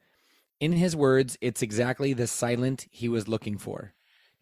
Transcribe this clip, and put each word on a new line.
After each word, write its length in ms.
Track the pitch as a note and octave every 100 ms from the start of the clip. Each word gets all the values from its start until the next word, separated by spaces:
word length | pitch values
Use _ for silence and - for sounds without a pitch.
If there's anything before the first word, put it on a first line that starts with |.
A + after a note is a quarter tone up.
| _ _ _ _ _ -
In 140 | D3+
his 220 | E3+ F3+ D#3+
words, 420 | C#3 C3 B2+ -
it's 200 | B2 -
exactly 500 | A2 G#2+ B2 C3 C#3
the 140 | B2 A#2
silent 600 | - A#2+ A#2+ C3 C3 -
he 180 | - A#2+
was 180 | A#2 G#2
looking 300 | A2 A2 G2+
for. 360 | G#2 G2+ G2+ _ _ _ _ _